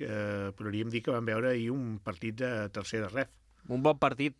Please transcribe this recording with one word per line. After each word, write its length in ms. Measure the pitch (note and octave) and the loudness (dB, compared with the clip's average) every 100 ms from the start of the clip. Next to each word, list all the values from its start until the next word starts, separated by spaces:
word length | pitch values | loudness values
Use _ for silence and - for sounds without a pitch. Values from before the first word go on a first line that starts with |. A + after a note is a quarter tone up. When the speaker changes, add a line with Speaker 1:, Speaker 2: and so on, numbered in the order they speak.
Speaker 1:
eh, 500 | D3 G#2+ G#2 G2+ G2 | -6 -2 -2 -2 -4
podríem 340 | F#2+ G#2+ G#2 A2+ | -4 -4 -2 -2
dir 120 | A#2 | -2
que 80 | A#2 | 0
vam 140 | B2 | 0
veure 240 | A#2 A2 B2 | 0 2 2
ahir 200 | B2+ A2+ | 2 0
un 260 | C3+ A#2+ G#2+ | 0 -2 -4
partit 380 | - F#2+ A2+ A2 | -6 -6 -6 -4
de 320 | B2+ A#2 G#2 | -2 -2 -4
tercera 400 | G#2+ G2 A2+ G#2 | -4 -4 -2 -2
ref. 200 | A2+ C3 - _ _ - | -2 -4 -6 _ _ -4
Speaker 2:
Un 140 | B2 | 4
bon 160 | C#3+ C#3+ | 4 6
partit, 380 | C#3 B2+ C#3+ - | 4 4 0 0